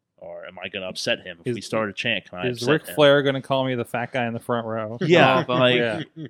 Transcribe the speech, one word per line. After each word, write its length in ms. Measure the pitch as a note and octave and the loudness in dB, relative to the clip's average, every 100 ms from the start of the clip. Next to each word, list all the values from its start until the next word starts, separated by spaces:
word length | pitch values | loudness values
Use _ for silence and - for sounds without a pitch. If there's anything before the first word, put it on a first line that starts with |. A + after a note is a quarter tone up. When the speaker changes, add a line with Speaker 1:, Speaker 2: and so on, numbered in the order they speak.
| _ _ | _ _
Speaker 1:
Or 260 | F2 F2 E2+ | -16 -14 -14
am 120 | F#2 | -14
I 100 | F#2+ | -12
gonna 180 | G2+ F#2 | -10 -10
upset 320 | F2 - A2 | -8 -4 -6
him 180 | F#2 E2+ | -6 -12
if 60 | B2 | -8
Speaker 2:
Is, 60 | |
Speaker 1:
we 60 | A2+ | -8
start 260 | - A2+ G#2+ | -4 -4 -4
a 40 | |
chant? 340 | - B2 G2+ - | -4 -4 -4 -6
Can 100 | F2+ | -6
I 60 | B2+ | -6
Speaker 2:
is 100 | A#2+ | -2
Speaker 1:
upset 140 | A#2+ | 0
Speaker 2:
Ric 140 | D3+ - | 0 0
Speaker 1:
him?" 60 | |
Speaker 2:
Flair 280 | D3+ C#3+ C#3+ | 4 6 6
gonna 180 | C#3 C3+ | 4 -2
call 220 | - C3+ | -2 -2
me 100 | C3 | 0
the 100 | B2 A#2 | -2 -4
fat 260 | A#2+ A#2+ | -4 -4
guy 140 | C3 A#2 | -2 -4
in 80 | |
the 60 | A#2 | -4
front 260 | - A#2+ A2+ | -4 -4 -2
row? 320 | A2+ A2 A#2+ | -6 -6 -4
Speaker 1:
Yeah, 440 | D3+ E3+ C3+ C3 B2+ | 4 6 8 4 2
Speaker 3:
Oh, 60 | |
Speaker 1:
like, 220 | B2+ B2+ B2 | 4 4 4
Speaker 2:
Yeah. 260 | A#2 G#2+ - D#3+ D#3 | 2 -2 -8 -12 -10